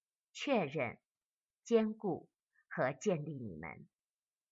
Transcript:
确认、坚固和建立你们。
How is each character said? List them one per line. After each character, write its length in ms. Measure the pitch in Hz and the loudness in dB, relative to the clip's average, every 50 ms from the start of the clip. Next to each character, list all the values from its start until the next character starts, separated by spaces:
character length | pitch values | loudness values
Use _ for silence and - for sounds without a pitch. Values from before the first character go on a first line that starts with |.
| _ _ _ _ _ _ | _ _ _ _ _ _
确 320 | - - - 294 269 208 160 | -12 -6 0 2 2 2 2
认、 340 | 135 143 151 123 107 - - _ _ _ _ _ _ _ _ _ _ _ _ _ | 0 0 -2 -2 -2 -4 -10 _ _ _ _ _ _ _ _ _ _ _ _ _
坚 300 | - 233 220 220 214 220 | 4 4 6 6 4 0
固 340 | - - 185 143 - - - _ _ _ _ _ _ _ _ | -2 -2 -2 -2 -2 -6 -12 _ _ _ _ _ _ _ _
和 240 | - 170 139 131 | -2 0 0 0
建 320 | 143 - - 208 175 151 147 | 0 0 0 0 0 0 -2
立 80 | 151 | -6
你 240 | 147 127 117 101 82 | -6 -6 -8 -8 -8
们。 320 | 76 82 73 - - - - _ _ _ _ _ _ _ _ _ _ _ _ | -8 -8 -8 -10 -12 -16 -20 _ _ _ _ _ _ _ _ _ _ _ _